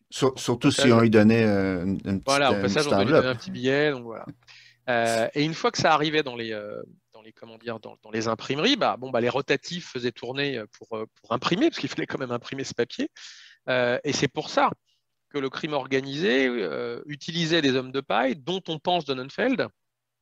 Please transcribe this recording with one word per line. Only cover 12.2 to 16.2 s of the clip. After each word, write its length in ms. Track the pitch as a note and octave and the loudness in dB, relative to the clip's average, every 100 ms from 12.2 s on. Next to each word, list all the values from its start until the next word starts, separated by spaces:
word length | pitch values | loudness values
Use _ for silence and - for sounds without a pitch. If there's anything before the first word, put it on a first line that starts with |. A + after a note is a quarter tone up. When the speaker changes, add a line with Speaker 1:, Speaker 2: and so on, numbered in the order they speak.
| B2+ | -4
Speaker 2:
imprimer 320 | A#2+ - C3+ | -6 -6 -10
ce 100 | C3 | -6
papier. 360 | - A#2 - D4 - - - - _ - | -4 -4 -4 -6 -8 -20 -20 -20 _ -2
Euh, 300 | B2+ A#2+ B2+ | 0 0 0
et 100 | D3 | -2
c'est 160 | - - | 0 -2
pour 220 | - - | -2 -2
ça 200 | C#4 C4+ - _ _ _ _ _ | 2 2 0 _ _ _ _ _
que 100 | C#3+ | -6
le 120 | C3+ | -6
crime 220 | C3+ D#3+ | -6 -4
organisé, 760 | D3 C3 C3+ C#3 C#3 | -4 -2 -2 -2 -2